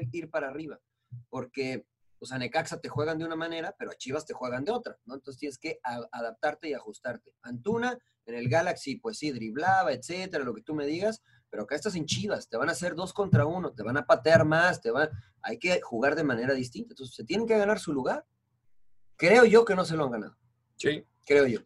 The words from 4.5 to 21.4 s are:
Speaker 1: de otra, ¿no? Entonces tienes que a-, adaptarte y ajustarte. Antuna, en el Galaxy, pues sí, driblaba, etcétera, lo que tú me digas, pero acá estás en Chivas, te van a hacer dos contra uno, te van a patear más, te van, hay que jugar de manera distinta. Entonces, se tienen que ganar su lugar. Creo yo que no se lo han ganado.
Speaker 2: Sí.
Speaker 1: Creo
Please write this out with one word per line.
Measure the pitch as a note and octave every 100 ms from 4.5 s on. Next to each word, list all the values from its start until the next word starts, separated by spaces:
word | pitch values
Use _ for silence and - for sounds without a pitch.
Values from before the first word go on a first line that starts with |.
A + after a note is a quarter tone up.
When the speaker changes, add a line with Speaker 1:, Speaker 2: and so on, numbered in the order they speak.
| B2
Speaker 1:
de | D3+
otra, | A#3+ A3+ - A#2
¿no? | C3+
Entonces | C#3 C3
tienes | D3 C#3
que | D#3+ D#3
a-, | B2+ A#2+ A#2
adaptarte | A#2+ A#2 A2+ D3+ D3+ D#3+
y |
ajustarte. | B2+ G#2+ - B2+ A#2 _ _
Antuna, | B2 B2 G3 A#3 B3 B3+ _ _ -
en | A#2+
el | B2
Galaxy, | E3 F3+ - C#3 A#2+
pues | A2+ G#2+
sí, | D3+
driblaba, | A#2+ A2+ B2 F3 F#3+ E3+
etcétera, | B2+ B2 F3+ F#3 D3+ B2
lo |
que | -
tú | -
me | D3+ C#3+
digas, | E3+ G#3 A3 _ _ _
pero | D3
acá | - D3
estás | G#3+ F3+
en | D#3
Chivas, | B2 G#3 C3+ -
te | A#2
van | D3
a |
hacer | D#3+ F3 D#3+
dos | F#3
contra | - F#3+ D3 D3
uno, | F3+ D#3+
te | -
van | G#2+ C#3
a | -
patear | B2+ D#3 E3 D#3
más, | D#3+ F3+ D#3+
te | A#2
van, | B2 D#3 - - _
hay | G2 A#2
que | F3 F3+
jugar | - A2+ C#3 D3+
de |
manera | D3 A#2 B2+
distinta. | C3 B2 G#3 A#3
Entonces, | - C3
se | - A2+
tienen | G3 A3+
que | A3
ganar | G3+ G#3
su | -
lugar. | C#3 C#3+ C#4+ - _ _ _ _ - - - - -
Creo | E3+ A#3 A3+
yo | A3 A#3
que | F#3
no | D#3+
se | D#3+
lo | C3+
han |
ganado. | A2+ G2+ - _ _ _ -
Speaker 2:
Sí. | C#3+ D3+ - _ -
Speaker 1:
Creo | C#3+